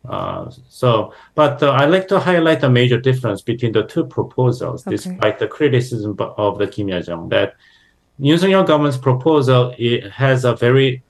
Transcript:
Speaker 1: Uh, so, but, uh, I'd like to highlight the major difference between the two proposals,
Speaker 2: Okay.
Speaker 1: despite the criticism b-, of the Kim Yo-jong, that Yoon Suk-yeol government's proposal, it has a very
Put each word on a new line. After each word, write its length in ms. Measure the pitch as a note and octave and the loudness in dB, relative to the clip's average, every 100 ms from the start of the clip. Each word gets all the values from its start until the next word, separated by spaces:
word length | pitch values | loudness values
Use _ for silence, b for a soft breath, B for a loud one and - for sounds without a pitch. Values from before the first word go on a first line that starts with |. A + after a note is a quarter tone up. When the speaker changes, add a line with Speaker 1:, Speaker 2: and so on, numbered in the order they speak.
Speaker 1:
Uh, 480 | - G2 F#2+ F#2 F2 - _ | -10 -8 -8 -8 -12 -18 _
so, 460 | - B2+ A2 G#2+ B B | -2 0 0 -2 B B
but, 300 | - D3 B2+ | 2 2 2
uh, 80 | D3 | 2
I'd 200 | C3 C#3+ | 2 4
like 180 | F#3 F#3+ | 2 2
to 100 | G3 | 0
highlight 400 | C3 F3 D#3+ D#3 | 2 2 2 2
the 100 | C#3+ | 2
major 300 | B2 B2 A#2 | 4 4 2
difference 420 | C3 B2+ A#2+ G2 | 0 0 -2 -6
between 300 | - A#2 A#2+ | -6 -4 -2
the 120 | G#2+ | -2
two 200 | G#2+ - | -2 -4
proposals, 840 | D#3+ - - - B2+ - E2+ - - | -4 -6 -6 0 0 0 -6 -8 -8
Speaker 2:
Okay. 120 | G#2 | -8
Speaker 1:
despite 420 | F#3 F3+ G#2+ G#2+ | -8 -4 -4 -2
the 80 | G#2+ | -8
criticism 640 | - D3 B2 B2 A2+ G#2 | -2 0 0 -2 -6 -8
b-, 140 | G2 A2+ - | -6 -8 -2
of 220 | G#2 F#2+ | -4 -2
the 100 | G2+ | -4
Kim 220 | - G2 | -4 -6
Yo-jong, 400 | F2+ E2 E2+ F2 | -6 -6 -10 -2
that 240 | G2 G2+ - b b b b _ - | -2 -2 -6 b b b b _ -4
Yoon 160 | C#3 E3+ | 0 2
Suk-yeol 300 | F#3+ F#3+ F3+ | 4 2 4
government's 280 | D3+ D3 B2+ | 2 2 0
proposal, 760 | C3 B2+ D#3+ D#3 B2+ B2+ B2 - | 0 0 2 2 4 2 2 -2
it 240 | A#2 A#2 G#2 | -2 -2 -4
has 340 | - C3+ C3 B2+ | -2 0 2 0
a 80 | |
very 480 | A#2 A#2+ C3 C3+ B2+ | 0 2 4 2 -2